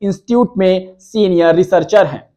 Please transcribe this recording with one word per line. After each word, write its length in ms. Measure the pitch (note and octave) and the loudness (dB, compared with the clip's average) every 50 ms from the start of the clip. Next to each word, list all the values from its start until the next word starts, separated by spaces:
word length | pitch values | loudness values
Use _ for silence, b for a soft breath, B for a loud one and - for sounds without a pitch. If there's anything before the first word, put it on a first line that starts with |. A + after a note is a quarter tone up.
| G#3 | -8
इंस्टीट्यूट 540 | G3 F#3 - - - A#3+ A#3+ A#3+ - - F#3+ | -6 -6 -8 -6 -4 0 0 0 -2 -2 -2
में 380 | F#3+ F#3 F#3 F#3 F#3 - - _ | 0 0 0 -2 -4 -10 -18 _
सीनियर 540 | _ _ - A3 G#3 F#3+ F3+ E3+ E3+ E3 E3 | _ _ -4 -2 0 0 2 2 2 2 2
रिसर्चर 520 | E3+ F#3 F3+ F#3+ F3 D#3+ D3+ G#3 G#3 F#3 | 2 0 0 0 -2 0 2 2 0 0
हैं। 160 | C#3+ C3+ A2 - _ _ | 0 -4 -10 -16 _ _